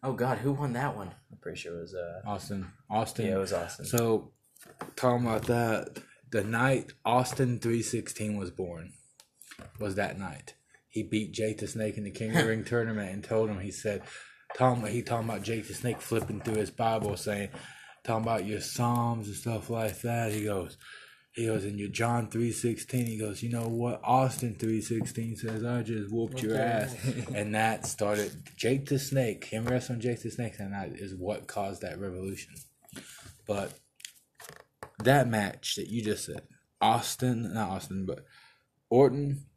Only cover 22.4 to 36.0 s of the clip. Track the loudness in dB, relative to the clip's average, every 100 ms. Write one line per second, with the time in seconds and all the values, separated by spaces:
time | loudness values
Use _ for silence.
22.4 | 0 2 0 0 -2 -2 -2 -2 -4 -4
23.4 | -2 -2 0 0 0 -2 4 6 6 2
24.4 | -2 0 0 0 0 -2 -2 -4 -4 -4
25.4 | -4 -4 -2 -2 0 -2 -2 -2 -2 -2
26.4 | 0 2 4 2 0 -2 -2 -2 -4 -2
27.4 | 0 4 4 2 -4 0 2 4 2 -2
28.4 | -16 0 2 2 2 0 2 2 2 0
29.4 | -4 -2 2 2 2 -2 0 -2 -4 -4
30.4 | -6 -4 -8 -6 -6 -8 -10 -6 -4 -4
31.4 | -4 -4 -4 -4 -8 -6 -6 -4 -6 -8
32.4 | -12 -16 -20 _ -20 -18 -18 -18 -20 -20
33.4 | -4 -2 -2 -6 _ _ -16 -16 _ _
34.4 | -18 -18 -20 _ -16 0 6 6 6 4
35.4 | 0 -2 -6 -6 -4 -2